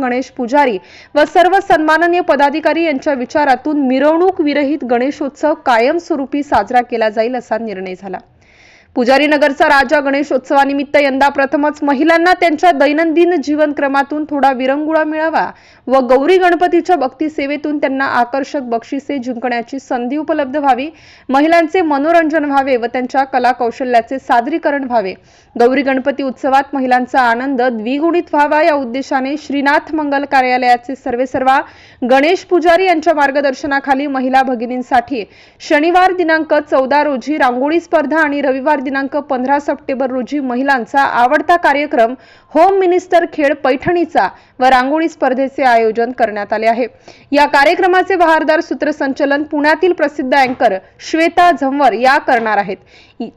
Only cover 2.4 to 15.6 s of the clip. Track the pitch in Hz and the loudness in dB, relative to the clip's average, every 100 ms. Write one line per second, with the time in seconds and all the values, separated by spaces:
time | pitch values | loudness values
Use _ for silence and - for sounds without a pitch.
2.4 | 285 302 311 302 339 262 311 277 - 311 | 0 0 -2 0 0 -2 -2 -4 -2 0
3.4 | 285 247 302 294 262 262 294 330 370 370 | 0 0 -2 -2 0 2 2 2 2 0
4.4 | 294 285 277 302 240 240 269 - 277 - | 0 0 -2 -2 -2 -2 -2 -4 -8 -4
5.4 | 302 311 - 226 247 339 - 277 262 285 | -2 -2 0 2 2 -2 -4 -6 -4 -6
6.4 | 285 247 208 247 233 226 220 220 226 254 | -2 -2 0 0 0 -2 -2 -2 -4 -4
7.4 | - 220 226 190 185 180 196 180 - _ | -6 -6 -6 -10 -12 -12 -12 -14 -16 _
8.4 | _ _ _ _ _ - 233 269 294 294 | _ _ _ _ _ -2 2 2 2 2
9.4 | 294 277 311 285 254 294 269 269 302 269 | 2 2 2 2 2 0 0 -2 0 -2
10.4 | - 285 277 277 294 294 285 269 285 277 | 0 0 2 -2 0 2 2 2 0 0
11.4 | 269 311 294 294 285 269 311 330 349 359 | -2 0 -2 -2 -2 0 2 2 2 2
12.4 | 349 302 359 277 269 294 330 311 339 349 | 0 2 2 4 2 2 0 2 2 0
13.4 | 262 302 302 294 277 277 277 302 302 285 | -2 0 0 0 -2 0 -2 -4 -6 0
14.4 | 269 247 262 285 302 311 311 311 320 285 | 0 0 -2 -2 -2 -2 -2 -2 -2 -2
15.4 | 180 - | -4 -8